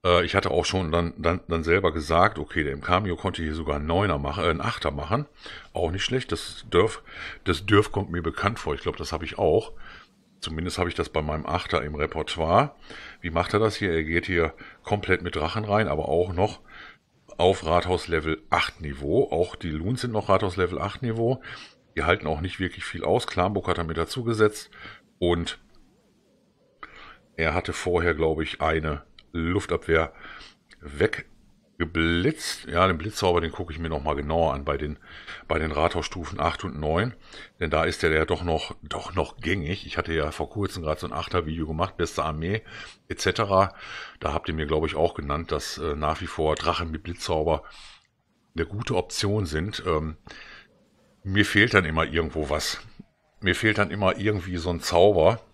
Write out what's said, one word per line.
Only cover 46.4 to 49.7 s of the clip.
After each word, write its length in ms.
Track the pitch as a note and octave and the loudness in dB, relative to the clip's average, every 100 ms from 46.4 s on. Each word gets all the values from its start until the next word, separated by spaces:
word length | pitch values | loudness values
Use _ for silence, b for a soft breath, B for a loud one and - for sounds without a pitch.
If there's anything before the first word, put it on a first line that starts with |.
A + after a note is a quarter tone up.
| D#2 D2+ | 0 2
Drachen 340 | F2 E2+ E2 | 0 -2 -4
mit 120 | D#2 | -6
Blitzzauber 600 | E2+ F2 - D#2+ D#2 D2+ B B B B _ _ _ _ _ | -8 -8 -2 0 2 0 B B B B _ _ _ _ _
eine 120 | E2 E2 | -6 -4
gute 300 | G2+ - F2+ | -4 -2 -2
Option 480 | - - G2+ G#2+ | -2 -2 0 0
sind. 380 | E2 D#2 F#2 | 0 -2 -4